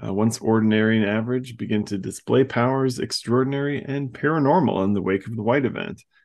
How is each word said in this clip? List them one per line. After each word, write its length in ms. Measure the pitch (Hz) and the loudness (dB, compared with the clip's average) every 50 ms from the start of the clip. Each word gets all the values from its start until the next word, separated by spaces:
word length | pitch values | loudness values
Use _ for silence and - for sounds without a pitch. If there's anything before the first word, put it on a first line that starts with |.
uh, 120 | - - 95 | -8 -4 0
once 240 | 101 110 113 113 - | 2 2 2 0 0
ordinary 580 | - 113 110 110 110 110 107 107 110 110 110 | 0 2 2 4 4 4 4 4 4 4 2
and 80 | 110 107 | 2 2
average, 540 | 101 107 110 113 123 123 127 127 127 117 - | 0 0 -2 -2 -2 -4 -4 -6 -8 -10 -10
begin 260 | - 107 110 107 104 | -6 -2 -2 -2 -2
to 120 | - 101 95 | -4 -6 -6
display 460 | 92 107 - - - - 117 127 135 | -6 -8 -10 -10 -4 2 2 2 2
powers 560 | 135 - 120 117 127 135 135 135 131 120 - | 2 2 0 0 2 2 0 0 -2 -2 -4
extraordinary 840 | - 117 - - - 113 120 127 131 135 139 139 143 143 143 135 - | -6 -6 -6 -6 -2 0 2 2 2 0 -2 -2 -2 -4 -4 -6 -6
and 260 | - 135 143 139 131 | -6 -6 -6 -6 -8
paranormal 720 | - - - 147 160 160 139 135 156 185 147 110 98 95 95 | -8 -4 -2 0 2 2 4 4 4 4 4 2 2 0 0
in 100 | 98 104 | 0 0
the 80 | 98 | 0
wake 240 | 85 95 95 98 - | 0 0 -2 -2 -2
of 100 | 107 117 | -6 -8
the 60 | 113 | -4
White 240 | 104 113 127 147 131 | 0 2 2 2 2
event. 360 | 110 - - - - - - - _ _ _ | 0 -4 -4 -8 -8 -10 -14 -16 _ _ _